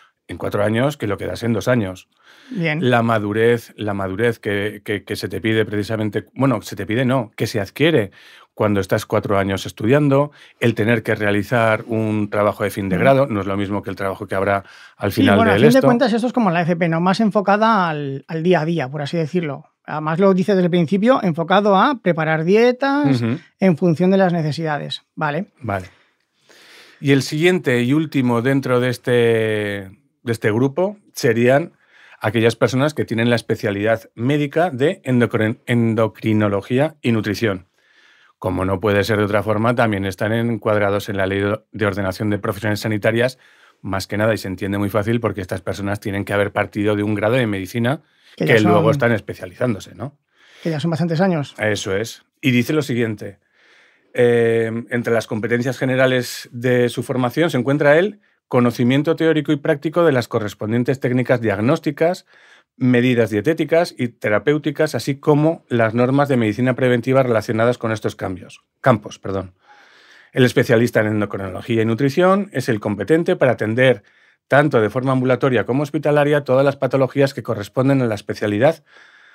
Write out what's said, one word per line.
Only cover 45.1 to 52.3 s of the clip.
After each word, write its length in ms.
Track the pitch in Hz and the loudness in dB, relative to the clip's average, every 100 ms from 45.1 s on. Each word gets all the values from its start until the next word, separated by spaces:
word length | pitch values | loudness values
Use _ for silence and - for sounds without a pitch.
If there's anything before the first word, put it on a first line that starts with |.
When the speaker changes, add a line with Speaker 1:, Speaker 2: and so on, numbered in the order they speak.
| 117 | -2
Speaker 1:
porque 220 | 110 98 | -2 -6
estas 180 | 92 92 | -8 -8
personas 400 | - 95 98 104 | -8 -8 -6 -6
tienen 240 | 110 98 | -6 -6
que 80 | 95 | -2
haber 220 | 101 101 | -2 -2
partido 420 | 101 101 107 104 104 | -2 -4 -2 -2 0
de 80 | |
un 120 | 104 104 | -2 0
grado 180 | 104 131 | 0 0
de 100 | 113 | 0
medicina 540 | 98 92 120 117 151 _ _ _ - | -4 -6 -4 -2 -4 _ _ _ -4
Speaker 2:
Que 80 | 262 | 2
Speaker 1:
que 80 | |
Speaker 2:
ya 80 | 117 | 4
Speaker 1:
luego 220 | 107 104 | 6 4
Speaker 2:
son 80 | 107 | 4
Speaker 1:
están 200 | 139 120 | 2 2
especializándose, 840 | 110 - 95 92 87 123 98 - | 0 -4 -14 -14 -6 -4 -4 -8
¿no? 240 | 92 135 - _ _ _ - | -14 -14 -14 _ _ _ -10
Speaker 2:
Que 60 | 175 | -6
ya 100 | 151 | -4
son 100 | 170 | -2
bastantes 300 | 160 170 160 | -2 0 0
años. 340 | 196 165 135 - | 0 0 -4 -4
Speaker 1:
Eso 360 | 107 101 101 | -2 -2 -2
es. 300 | 95 117 - _ | -4 -6 -10 _